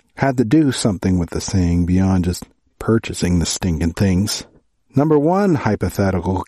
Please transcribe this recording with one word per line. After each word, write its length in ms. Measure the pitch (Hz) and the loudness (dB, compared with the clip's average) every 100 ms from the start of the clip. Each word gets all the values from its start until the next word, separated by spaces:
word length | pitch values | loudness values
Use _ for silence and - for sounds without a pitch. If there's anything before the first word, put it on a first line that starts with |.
| _ - | _ -4
had 220 | 139 127 | -2 0
to 80 | 110 | 2
do 260 | 151 147 | 4 2
something 460 | - 123 87 95 92 | 0 -2 0 0 0
with 140 | 82 | 0
the 100 | - | -6
saying 460 | - 95 85 87 87 | -2 0 2 2 2
beyond 380 | 92 95 92 87 | 2 2 2 0
just 180 | 87 - _ _ - | -4 -10 _ _ -10
purchasing 600 | - 113 - - 90 90 | 0 0 -2 -4 0 0
the 60 | 80 | 0
stinking 460 | - 95 78 82 | -4 -4 -2 -2
things. 520 | - 98 90 107 - - - _ _ _ 135 | 0 0 2 -2 -6 -12 -20 _ _ _ 0
Number 220 | 151 151 | 2 2
one 380 | 151 185 202 143 | 2 2 2 0
hypothetical, 880 | 113 101 92 - 98 92 87 92 | 0 -2 -2 -2 0 0 -2 -4